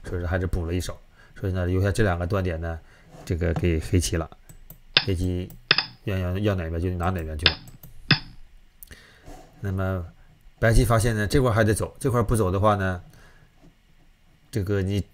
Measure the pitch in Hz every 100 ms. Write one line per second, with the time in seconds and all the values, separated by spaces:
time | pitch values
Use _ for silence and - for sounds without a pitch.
0 | - 92 87 90 90 92 82 87 - -
1 | - - - - 95 92 90 92 98 95
2 | 107 87 87 101 92 80 82 82 - -
3 | - - - 82 85 82 90 80 - 92
4 | - 85 78 - - - - - - -
5 | - 90 92 90 90 - - - - -
6 | - 95 90 92 104 95 82 82 90 90
7 | 85 92 78 78 - - - - - -
8 | - - - - - - - _ - -
9 | - - - - - - 98 95 95 95
10 | 85 - - - - _ 113 110 - 113
11 | 117 110 104 143 127 110 107 104 85 -
12 | 135 120 110 117 92 95 107 101 95 92
13 | - - - - - _ - _ _ _
14 | _ _ _ _ _ 110 95 101 95 101
15 | -